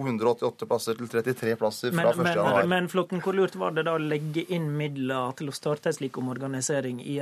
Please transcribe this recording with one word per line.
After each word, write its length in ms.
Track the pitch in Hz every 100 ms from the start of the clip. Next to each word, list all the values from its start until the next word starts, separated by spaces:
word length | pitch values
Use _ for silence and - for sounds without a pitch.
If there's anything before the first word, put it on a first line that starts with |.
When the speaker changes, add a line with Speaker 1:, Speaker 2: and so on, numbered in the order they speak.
| 135
Speaker 1:
hundre 240 | 113 113
og 80 | 117
åttiåtte 320 | 123 - 113
plasser 240 | 120 -
til 160 | 113 117
trettitre 480 | 117 117 127 113 113
plasser 320 | 110 107 123
fra 80 | 170
Speaker 2:
Men, 160 | 139
Speaker 1:
første 80 | 170
Speaker 2:
men, 140 | 175 160
Speaker 1:
januar. 280 | 156 196 180
Speaker 2:
men 160 | 180 180
Flåtten, 400 | 185 175 180 190
hvor 80 |
lurt 240 | 190 180 185
var 160 | 185
det 140 | 160 160
da 80 | 160
å 0 |
legge 480 | 151 151 156 160 165
inn 220 | 175 151
midler 640 | 147 147 139 131 131 127
til 160 | - 147
å 40 | -
starte 320 | 156 147 170
en 60 | 156
slik 220 | 135 127
omorganisering 800 | 127 127 135 131 127 143 131 123
i 140 | - 139